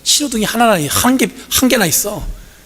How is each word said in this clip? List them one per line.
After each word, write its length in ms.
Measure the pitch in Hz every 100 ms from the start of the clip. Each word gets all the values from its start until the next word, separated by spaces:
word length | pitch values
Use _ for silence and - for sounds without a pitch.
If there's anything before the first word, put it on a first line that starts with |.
신호등이 420 | - - 285 226
하나, 340 | 208 226 233 185 143
한 300 | - 247 254
개, 100 | 233 - -
한 180 | - 254
개나 160 | 254
있어." 420 | 175 - 208 208 - - - -